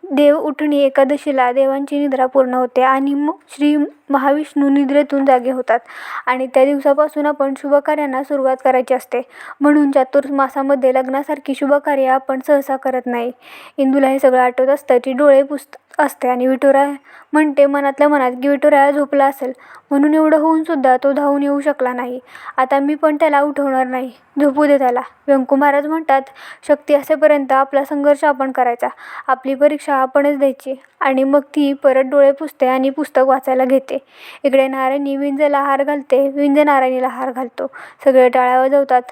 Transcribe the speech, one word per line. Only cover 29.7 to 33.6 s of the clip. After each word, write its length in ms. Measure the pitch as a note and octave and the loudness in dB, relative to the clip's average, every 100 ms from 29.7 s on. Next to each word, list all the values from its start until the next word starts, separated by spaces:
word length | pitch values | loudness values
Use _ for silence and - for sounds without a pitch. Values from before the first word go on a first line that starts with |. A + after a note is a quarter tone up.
| D4 - C4+ | 0 -2 -2
आपणच 420 | C4 C#4+ C#4+ C#4+ | 0 0 0 0
द्यायची." 420 | C#4 C4 - C4 _ _ | -2 -2 -10 -14 _ _
आणि 240 | C#4 C4 | -2 0
मग 160 | C4+ C#4+ | 2 0
ती 340 | C#4 - C#4 | 0 -2 -2
परत 300 | C#4 C#4 C4 C4 | 0 2 2 2
डोळे 260 | C#4+ C#4 | 4 2
पुसते 360 | C#4 D#4 - B3+ | 2 -8 -2 0
आणि 220 | C4 C4 | 0 -2
पुस्तक 340 | C#4 C#4+ - C4+ | -4 -4 0 2
वाचायला 380 | C4 C4 B3+ | 0 0 -2